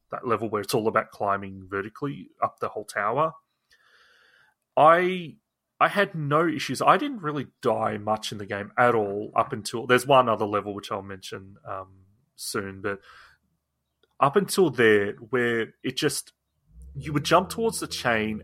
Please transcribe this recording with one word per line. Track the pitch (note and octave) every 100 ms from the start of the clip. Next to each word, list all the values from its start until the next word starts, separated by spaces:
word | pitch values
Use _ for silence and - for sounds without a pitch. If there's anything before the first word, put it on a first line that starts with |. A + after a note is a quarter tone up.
| _
that | - B2
level | G#2+ A2
where | G#2
it's | F#2+
all | A#2+ A2
about | A2 -
climbing | - G2+ G2 G2 G2 F#2
vertically | G2 G#2 - C#3+ C#3+ - _
up | A2 -
the | A2+
whole | A2
tower. | - A2 G#2 C3 D#3+ - _ _ _ _ _ _ _ _ _ _ _ _ _ C3
I, | D3+ E3+ F3+ F#3 E3 - _ _ _ -
I | D#3+
had | G3+ G3
no | E3 C#3+ D3+ E3+
issues. | C3 - B2+
I | C#3+ F#3+
didn't | D4 A#3+
really | D3+ D3 - _
die | B2 A2 G#2+ G#2+
much | G#2+ G#2+ -
in | G#2+
the | G2
game | G2+ G#2 -
at | B2
all | A#2 G2+ G2+ G#2+ A#2
up | -
until, | A2 G2 A#2 B2+
there's | B2 C3+
one | C3+ A#2+
other | G#2+ G#2
level | G#2 G2+
which | G2+ -
I'll | G#2
mention, | G2 F#2+ - A2+ G2 G2+ -
um, | G2 F#2+ F#2+ F#2+ G#2 _ -
soon, | - A2+ G2 F#2+
but | G2+ G2 - - - _ _ _ _ _ _ _ _ -
up | C#3 G3+
until | D#3+ - E3
there | A#2+ A2+ G#2 G2+ A2 A2
where | B2+ A#2+ A#2 A2 _
it | C3 -
just, | D3 - - _ _ _ _ - -
you | C#3 D#3
would | C#3+
jump | - E3 F#3+
towards | - A3+ -
the | D3
chain | - B2+ A2 G#2+ G#2+